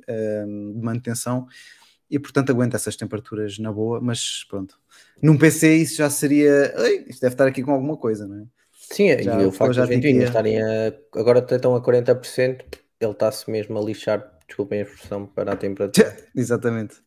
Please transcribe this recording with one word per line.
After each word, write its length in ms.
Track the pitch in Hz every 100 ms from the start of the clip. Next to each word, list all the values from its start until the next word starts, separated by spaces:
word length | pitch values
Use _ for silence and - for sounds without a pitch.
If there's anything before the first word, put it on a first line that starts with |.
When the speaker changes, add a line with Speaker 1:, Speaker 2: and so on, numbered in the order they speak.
| -
Speaker 1:
ehm, 640 | 113 107 107 104 104 104
de 100 | 107
manutenção, 640 | 113 117 123 117 127 127 127 - - - _ _ _
e, 80 | 147
portanto, 320 | 143 147 135
aguenta 260 | 120 120 127
essas 200 | - -
temperaturas 640 | 104 104 - 107 104 101
na 140 | 110
boa, 280 | 104 110 120
mas 440 | 123 117 - - -
pronto. 320 | 101 95 _ _ _ _ _
Num 140 | 151 147
P 140 | 160
C 260 | 156 156 160
isso 200 | 156 -
já 120 | 147
seria, 640 | 143 147 147 147 143 139 -
"Ei, 260 | 233 392 -
isto 120 | -
deve 140 | -
estar 120 | 160 135
aqui 160 | 127
com 100 | 123
alguma 240 | 139 135 156
coisa", 300 | 117 107 101
não 160 | 101
é? 40 | 110 _ _ _ -
Speaker 2:
Sim, 180 | - 202
é, 120 | 127
Speaker 1:
Já 200 | 113 113
Speaker 2:
e 20 |
o 40 | 98
Speaker 1:
a 20 |
pessoa 80 | 95
Speaker 2:
facto 160 | 131
Speaker 1:
já 80 | 127
Speaker 2:
das 60 | 123
ventoinhas 340 | 123 143 127
Speaker 1:
diria 60 | 123
Speaker 2:
estarem 340 | 117 110 110
a, 300 | 110 110 110 - _
agora 260 | - 110 120
até 160 | 123 127
estão 200 | 127 123
a 60 |
quarenta 320 | 123 123 123
por 100 | 123
cento, 400 | - - 127 127 - - _ _
ele 120 | 110
está-se 380 | 101 110 107 -
mesmo 280 | 110 104 107
a 40 |
lixar, 560 | 107 104 - 104 - _ _
desculpem 340 | - 101 104
a 20 |
expressão, 440 | 98 - - 101 98
para 260 | - 101
a 40 | 98
temperatura. 600 | 98 98 101 - 220 -
Speaker 1:
<laughs> 100 | _
Exatamente. 640 | - 117 120 123 113 107 -